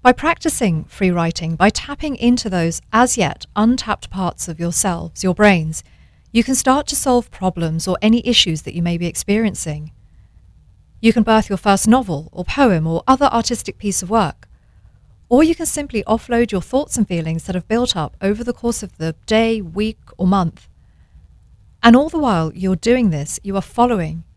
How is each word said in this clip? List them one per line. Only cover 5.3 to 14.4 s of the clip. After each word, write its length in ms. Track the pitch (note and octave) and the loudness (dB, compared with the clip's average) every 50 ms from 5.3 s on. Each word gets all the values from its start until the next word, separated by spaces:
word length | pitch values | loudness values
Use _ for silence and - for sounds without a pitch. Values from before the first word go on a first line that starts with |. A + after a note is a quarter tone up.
| F3 | 2
brains, 500 | - G#3 G#3 G3 E3+ D#3+ D#3+ D#3+ - - _ _ _ - _ _ _ _ _ | 4 4 4 4 4 0 -4 -8 -10 -14 _ _ _ -20 _ _ _ _ _
you 100 | - A3+ | 0 0
can 120 | A#3 - C4+ | 0 2 0
start 320 | C4+ - C4+ C4 C#4+ D4 - | 0 2 2 2 2 0 -2
to 80 | D4 | -6
solve 340 | - - C#4+ B3 B3 A#3 - | -4 0 2 2 2 0 -2
problems 560 | - - F#3+ F#3 F3 E3+ E3 D#3+ D#3+ E3 - | -10 -4 -4 -2 -2 -2 -4 -4 -4 -4 -4
or 120 | F#3+ F#3 - | -4 -4 0
any 260 | - G#3+ A3+ A#3+ - | 2 2 2 2 2
issues 360 | A#3+ A#3 - - F#3 D#3+ D#3 | 0 2 2 2 0 -2 -6
that 120 | - - - | -6 -10 -6
you 80 | E3+ | -4
may 140 | E3+ F3 E3+ | -2 -2 -2
be 100 | E3 F3 | -2 -4
experiencing. 880 | E3+ F3 - - - G3+ G#3+ A3+ G#3+ E3 - - E3 D3 D3 D#3 D#3 - _ _ _ _ - - _ _ - _ - _ - _ _ _ _ _ _ _ - | -6 -6 -6 -2 -2 0 0 0 -2 -4 -4 -8 -8 -8 -10 -10 -14 -16 _ _ _ _ -20 -20 _ _ -20 _ -20 _ -20 _ _ _ _ _ _ _ 0
You 120 | - A3+ | 2 2
can 120 | A3 A#3+ G#3+ | 2 4 2
birth 240 | - A3 A3 G#3 - | 4 4 2 2 0
your 100 | G3+ F#3 | -6 -2
first 280 | - G#3 G3 G3 - | 2 2 2 2 4
novel 420 | G#3+ A3+ C4 B3 G3 E3 C#3 D#3+ - | 4 4 4 2 -2 -6 -6 -6 -10
or 120 | _ - F3+ | _ -8 -8
poem 420 | - - C#4 C#4+ A#3+ F#3+ D#3+ D#3 | -6 0 2 4 4 4 2 0
or 160 | D#3+ E3 E3+ - | 0 -2 -2 2
other 200 | - C4 C4 C#4+ | 2 2 4 4
artistic 500 | C#4 - A#3 A3+ - B3 - - - - | 0 2 0 -2 -2 -6 -6 -8 -12 -12
piece 260 | _ - G#3 F#3+ - | _ -6 -4 -4 -4
of 60 | F#3 F3 | -4 -2
work. 400 | G#3+ A3+ G3 D3+ - _ | 0 0 0 0 -4 _